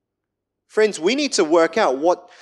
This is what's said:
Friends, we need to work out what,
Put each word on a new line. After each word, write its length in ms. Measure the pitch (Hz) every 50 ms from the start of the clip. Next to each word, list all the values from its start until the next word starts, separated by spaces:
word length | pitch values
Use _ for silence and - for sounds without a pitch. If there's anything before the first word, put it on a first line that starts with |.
| _ _ _ _ _ _ _ _ _ _ _ _ _ _
Friends, 300 | - 214 214 214 190 156
we 160 | 156 190 254
need 180 | 285 294 254 -
to 100 | - 180
work 340 | 151 165 170 165 165 - 226
out 200 | 208 156 127 135
what, 320 | 151 175 175 - - - - -